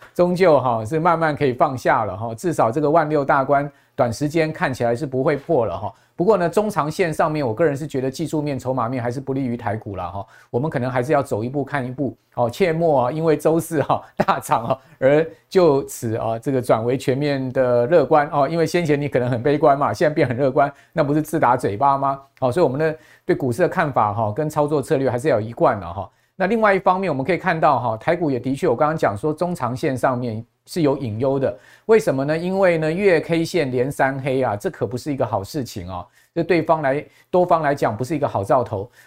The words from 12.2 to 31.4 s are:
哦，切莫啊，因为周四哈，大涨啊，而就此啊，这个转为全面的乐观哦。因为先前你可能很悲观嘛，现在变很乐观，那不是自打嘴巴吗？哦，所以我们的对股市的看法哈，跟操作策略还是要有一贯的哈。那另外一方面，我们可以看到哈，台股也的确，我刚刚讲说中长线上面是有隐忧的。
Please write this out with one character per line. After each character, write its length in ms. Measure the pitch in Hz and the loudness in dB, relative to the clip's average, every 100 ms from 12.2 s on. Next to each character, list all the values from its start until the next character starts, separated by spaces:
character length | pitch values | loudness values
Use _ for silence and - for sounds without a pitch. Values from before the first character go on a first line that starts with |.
| _ | _
哦， 160 | - 123 | -2 -2
切 220 | - 180 | 0 0
莫 320 | 160 170 135 | 2 2 2
啊， 80 | 123 | 2
因 100 | 156 | 0
为 140 | 160 151 | 0 2
周 240 | 165 165 | 2 0
四 200 | - 160 | 0 -2
哈， 180 | 131 131 - - | 0 -2 -4 -2
大 240 | - 151 | -2 -2
涨 260 | - 135 127 | -2 -2 0
啊， 120 | 131 - _ | -4 -6 _
而 260 | 135 147 165 - _ | 4 4 2 -6 _
就 320 | 196 170 139 | 4 4 4
此 320 | 139 - 117 110 | 0 -6 -4 -4
啊， 200 | 117 113 | -4 -4
这 140 | 143 | -2
个 100 | 131 | -2
转 240 | 117 117 | 2 2
为 140 | 117 135 | 2 -2
全 180 | - 127 | 0 -2
面 360 | 147 139 131 | 0 -2 -2
的 340 | 131 127 123 120 | 0 2 2 4
乐 180 | 175 | 4
观 240 | 165 156 147 | 6 2 2
哦。 160 | 151 139 | 0 0
因 100 | 165 | 0
为 80 | 160 | 0
先 180 | 175 | 0
前 160 | 160 143 | 2 0
你 80 | 143 | 0
可 120 | 131 | 0
能 100 | 123 | 0
很 100 | 123 | 0
悲 160 | 143 147 | 0 4
观 220 | 151 143 | 4 4
嘛， 160 | 131 | 0
现 160 | 107 156 | 0 0
在 20 | |
变 140 | 147 131 | 2 0
很 100 | 117 | 2
乐 140 | 139 | 2
观， 220 | 143 143 - _ | 2 0 -2 _
那 120 | 165 | -2
不 100 | 143 | 0
是 80 | 151 | 0
自 160 | 151 160 | 0 0
打 180 | 123 127 | 2 2
嘴 200 | 120 101 | 0 0
巴 200 | 139 139 | 0 2
吗？ 240 | 139 139 - _ | -2 -4 -10 _
哦， 100 | 131 | -2
所 100 | 151 | 2
以 40 | |
我 40 | 151 | 2
们 120 | 135 | 2
的 180 | 156 151 - _ | -2 -4 -12 _
对 120 | - 170 | -2 0
股 160 | 131 | 0
市 100 | 120 | 0
的 60 | 165 | 0
看 240 | 185 156 | 0 0
法 200 | 123 107 | 0 0
哈， 200 | 104 107 | 0 -2
跟 180 | 107 151 | -2 -4
操 160 | 151 147 | -2 0
作 160 | 151 | 0
策 140 | 135 151 | 0 0
略 120 | 135 | 0
还 80 | 120 | 0
是 120 | 151 | 0
要 100 | 113 | 0
有 80 | 110 | -2
一 60 | |
贯 260 | 117 156 107 | 0 2 2
的 80 | 85 | -4
哈。 240 | 98 92 _ _ | -10 -12 _ _
那 120 | - 185 | -4 -2
另 140 | 226 | 2
外 140 | 214 | 2
一 60 | 190 | 4
方 180 | 190 185 | 2 0
面， 100 | 190 | 0
我 60 | |
们 100 | 135 | -2
可 80 | 135 | -2
以 60 | 170 | -2
看 200 | 165 160 | 0 2
到 180 | 160 127 | 2 2
哈， 180 | 120 110 | 0 -2
台 200 | - 175 | -2 0
股 120 | 160 | 0
也 120 | 123 | -2
的 160 | 127 135 | -2 0
确， 100 | 165 | 0
我 80 | |
刚 140 | 117 151 | 2 0
刚 80 | 160 | 2
讲 200 | 139 101 | -2 0
说 160 | 151 | -4
中 220 | 151 175 | -2 -4
长 220 | 170 123 127 | -2 -4 -2
线 200 | 151 127 | -2 0
上 200 | 143 123 | 0 0
面 280 | 123 110 - _ - | -4 -8 -10 _ -10
是 160 | 185 | 0
有 140 | 143 135 | 0 0
隐 220 | 127 107 | -4 -2
忧 180 | 135 | 0
的。 200 | 135 | 0